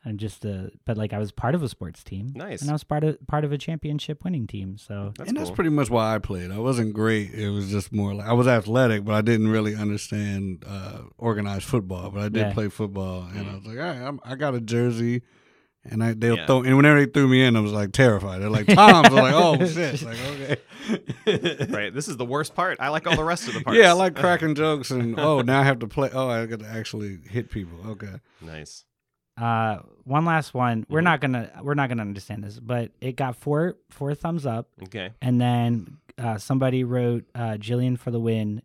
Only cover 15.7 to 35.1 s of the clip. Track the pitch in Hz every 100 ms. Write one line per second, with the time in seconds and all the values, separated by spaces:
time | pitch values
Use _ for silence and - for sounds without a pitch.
15.7 | _ - 110 113 110 117 113 78 131 127
16.7 | 131 147 147 135 147 135 127 131 113 104
17.7 | 104 101 104 131 101 98 92 101 107 104
18.7 | 196 208 175 151 135 131 147 175 151 180
19.7 | 160 160 - 143 117 131 143 135 147 _
20.7 | - - 220 - 135 - 175 170 147 127
21.7 | 104 104 113 151 131 120 139 151 - 180
22.7 | 156 131 156 170 160 156 175 233 - 135
23.7 | 226 196 175 190 151 185 170 160 147 156
24.7 | 147 127 131 117 117 151 147 123 135 139
25.7 | 127 117 - 135 131 131 117 113 113 107
26.7 | 113 107 110 104 95 80 107 113 113 90
27.7 | 85 104 104 101 92 _ _ 80 80 73
28.7 | - _ _ _ _ _ - 117 117 113
29.7 | 104 - _ - 139 170 160 147 127 123
30.7 | 117 107 151 175 156 135 123 113 - 139
31.7 | 143 135 120 104 98 - 104 101 107 117
32.7 | 123 117 _ 127 123 135 120 - 147 175
33.7 | - _ - 143 147 170 170 139 113 113
34.7 | _ 95 110 92